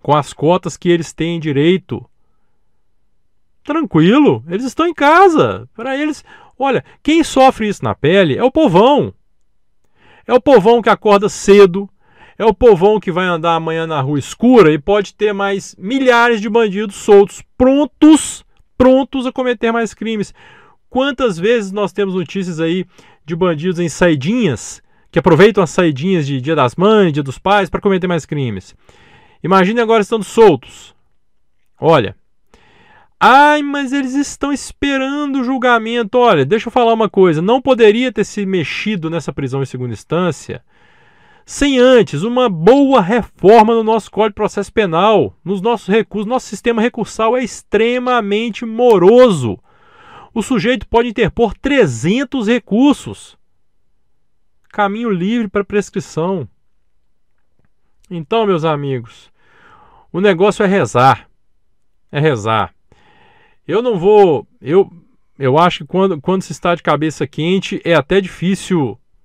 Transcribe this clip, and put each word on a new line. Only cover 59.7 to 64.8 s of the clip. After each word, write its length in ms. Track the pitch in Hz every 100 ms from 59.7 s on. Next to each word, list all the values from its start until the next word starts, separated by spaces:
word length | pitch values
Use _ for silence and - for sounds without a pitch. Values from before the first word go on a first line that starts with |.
| _ _ _ _
o 80 | 170
negócio 420 | 202 170 202 185
é 20 | 202
rezar. 640 | 196 123 123 127 120 - _ _ _ _ _ _ _ _
É 100 | 147
rezar. 520 | 156 117 107 110 92 _ _ _ _ _ _ _ _ _ -
Eu 160 | 196
não 160 | 247 190
vou, 480 | 185 214 190 131 - _
eu, 300 | 127 185